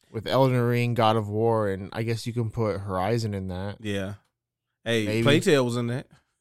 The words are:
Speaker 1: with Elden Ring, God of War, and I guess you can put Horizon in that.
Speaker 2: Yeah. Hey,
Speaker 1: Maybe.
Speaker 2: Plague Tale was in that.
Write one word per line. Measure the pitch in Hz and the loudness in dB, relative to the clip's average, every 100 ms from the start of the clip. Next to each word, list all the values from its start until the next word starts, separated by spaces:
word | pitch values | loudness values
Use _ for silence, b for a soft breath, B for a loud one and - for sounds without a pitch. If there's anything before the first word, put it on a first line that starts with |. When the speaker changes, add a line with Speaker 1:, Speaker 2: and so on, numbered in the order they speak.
| _ | _
Speaker 1:
with | 110 78 | -10 0
Elden | 123 131 127 | 2 4 2
Ring, | 120 120 120 | 2 0 0
God | 117 110 110 | 2 4 4
of | 104 | 0
War, | 107 113 110 101 | 0 2 2 0
and | 95 101 | -2 -6
I | 110 | -6
guess | 113 113 120 | -4 -4 -4
you | |
can | 120 110 | -4 -4
put | - 107 92 | -2 -2 -2
Horizon | 98 92 95 120 113 | -4 -2 0 0 -2
in | 98 95 | -4 -6
that. | 90 101 98 | -6 -8 -8
Speaker 2:
Yeah. | 107 98 98 104 _ _ _ _ _ _ | -6 -4 -4 -8 _ _ _ _ _ _
Hey, | 113 117 104 | -2 0 0
Speaker 1:
Maybe. | 110 | 2
Speaker 2:
Plague | 120 160 | 4 4
Tale | 180 143 | 4 4
was | 123 120 | 2 -2
in | 120 | -4
that. | 120 - _ _ _ | -6 -10 _ _ _